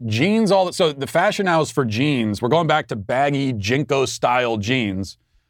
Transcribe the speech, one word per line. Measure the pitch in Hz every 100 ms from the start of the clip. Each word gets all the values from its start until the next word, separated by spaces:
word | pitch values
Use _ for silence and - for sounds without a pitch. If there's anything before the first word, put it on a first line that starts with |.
| 117
jeans? | 107 170 220 214
All | 190 180
that, |
so | - 170
the | 139 135
fashion | 160 196 202 196
now | 165
is | 151
for | - 123
jeans. | 107 143 135 110 104
We're | 120
going | 156 165
back | 156 -
to | 117
baggy | 98 127 143 143 139
jinko | 117 98 131 151 139 127
style | - 135 123 123 110
jeans, | 101 131 107 95 95 - _ _ _